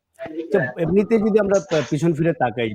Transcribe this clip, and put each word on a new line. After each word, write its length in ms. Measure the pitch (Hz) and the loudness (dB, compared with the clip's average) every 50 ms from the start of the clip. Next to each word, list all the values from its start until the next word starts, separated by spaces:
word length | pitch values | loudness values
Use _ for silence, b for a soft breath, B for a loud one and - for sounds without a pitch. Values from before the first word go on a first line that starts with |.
| _ _ _ - | _ _ _ -16
আচ্ছা, 520 | - - 156 165 160 - - 196 151 - - - | -14 -12 -10 -10 -4 -2 0 0 0 -2 -4 -4
এমনিতে 400 | 170 160 180 202 214 - 226 226 | -2 0 2 2 2 2 2 2
যদি 200 | 202 220 196 214 | 2 2 2 2
আমরা 220 | 208 196 202 196 - - | 2 2 2 0 0 0
পে-, 120 | 170 156 139 - | 0 -2 0 0
পিছন 220 | 160 139 147 170 165 | -2 0 0 0 0
ফিরে 200 | 139 160 170 160 | 2 0 0 0
তাকাই, 380 | - - 120 107 123 117 110 | 0 -2 -2 -2 -2 -4 -4